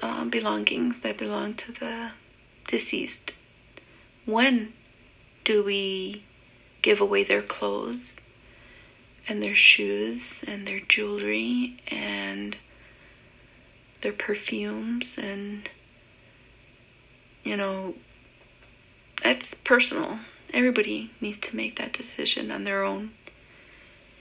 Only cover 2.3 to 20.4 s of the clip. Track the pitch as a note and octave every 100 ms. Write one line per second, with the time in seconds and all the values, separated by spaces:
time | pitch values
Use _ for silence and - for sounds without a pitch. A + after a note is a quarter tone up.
2.3 | - - - - A#3+ - - - - -
3.3 | - - - - - - - - - -
4.3 | A3 C4 A#3+ G#3+ - - - - - -
5.3 | - - G#3+ G3+ G3+ G3 F#3+ F#3+ G#3 -
6.3 | - - - - - - G2+ G2+ G3+ -
7.3 | - - - G#2 G2+ - E3+ - - -
8.3 | - - - - - - - - - -
9.3 | G#3+ G#3 G#3 - - G3+ G3+ G#3+ A#3+ -
10.3 | - - G3+ G3 G3 - - G#3 G#3 G3+
11.3 | A2 A#2 B2 B2 - - A2+ G#2 G#2 G3
12.3 | - - - - - - - - - -
13.3 | - - - - - - - G#3 G#3 -
14.3 | G#3 - A3 G#3 G#3+ A3+ A#3+ A#3+ - G#3+
15.3 | G3 G3+ G#3 - - - - - - -
16.3 | - - - - - - - - - -
17.3 | - G#3 G#3 G3 F#3+ F#3+ - - - -
18.3 | - - - - - - - - - A#3+
19.3 | B3 - - - B3 B3 - - A3 -
20.3 | -